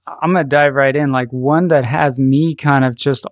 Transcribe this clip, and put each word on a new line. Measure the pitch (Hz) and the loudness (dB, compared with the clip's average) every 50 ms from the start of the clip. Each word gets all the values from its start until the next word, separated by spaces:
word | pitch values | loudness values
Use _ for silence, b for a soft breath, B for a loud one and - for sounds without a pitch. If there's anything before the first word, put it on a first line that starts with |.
| - | -20
I'm | - - - 160 170 185 | -20 -14 -6 -4 -2 -2
gonna | 180 156 | -2 -2
dive | 135 143 147 147 143 131 | 0 2 2 2 2 2
right | 139 139 135 131 | 2 0 0 0
in, | 147 147 139 | 0 0 0
like, | 131 131 127 120 | -2 -2 -4 -4
one | 127 127 127 139 151 165 180 175 | -6 -4 -2 0 0 2 2 2
that | 160 143 127 | 2 2 0
has | 113 135 156 151 143 127 131 | 0 0 0 0 0 0 0
me | 135 131 135 143 160 165 151 | 0 2 2 2 2 0 -2
kind | - - 147 143 135 131 | -2 0 2 2 2 2
of | 131 120 | 0 -2
just | - - 143 135 - - - | -2 -4 -4 -4 -4 -6 -8